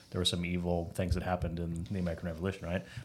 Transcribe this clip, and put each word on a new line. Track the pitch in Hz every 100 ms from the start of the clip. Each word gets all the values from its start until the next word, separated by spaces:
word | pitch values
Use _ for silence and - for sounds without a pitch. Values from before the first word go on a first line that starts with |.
| -
there | 92
were |
some | 90 87 87
evil | 90 87 87 85
things | - 90
that | 87
happened | 87 90 85 82
in | 85 82 85
the | 98
American | 87 82 90
Revolution, | 80 95 92 82
right? | 92 - -